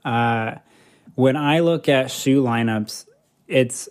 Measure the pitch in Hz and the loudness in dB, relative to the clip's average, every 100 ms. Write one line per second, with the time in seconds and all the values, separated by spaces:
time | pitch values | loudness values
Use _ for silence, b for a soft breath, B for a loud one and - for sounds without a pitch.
0 | 123 120 117 117 113 - _ b b b | -6 -2 0 -2 -4 -10 _ b b b
1 | b - 131 143 147 160 170 160 156 135 | b 0 2 2 0 2 2 0 2 2
2 | 131 - 139 139 127 117 117 110 107 - | 0 -4 0 2 2 0 0 -2 -4 -10
3 | - _ _ _ - 131 127 - - | -18 _ _ _ -2 0 0 -2 -14